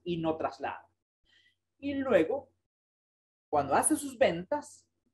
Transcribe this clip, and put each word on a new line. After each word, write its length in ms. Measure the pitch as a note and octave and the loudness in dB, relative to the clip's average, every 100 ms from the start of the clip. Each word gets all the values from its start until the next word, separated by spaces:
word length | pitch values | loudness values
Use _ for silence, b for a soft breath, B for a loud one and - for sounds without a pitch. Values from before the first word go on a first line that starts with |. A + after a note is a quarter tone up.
y 140 | F3 E3+ | -6 -2
no 200 | D#3+ D#3 | -2 -2
traslada. 520 | C#3 - C3 F2 - _ _ _ b b b b _ _ | -4 -6 -8 -8 -14 _ _ _ b b b b _ _
Y 160 | C#4 | -6
luego, 560 | C#4 C4 A#3 - B3+ - _ _ _ _ _ _ _ _ _ _ | -4 2 4 4 0 -6 _ _ _ _ _ _ _ _ _ _
cuando 280 | D3 C#3 E3+ | -2 2 2
hace 200 | C4+ D4+ | 2 0
sus 220 | C#4+ A#3 | -2 0
ventas, 680 | G#3 E3+ F#3 D4 - - _ _ _ | 2 2 -4 -6 -6 -18 _ _ _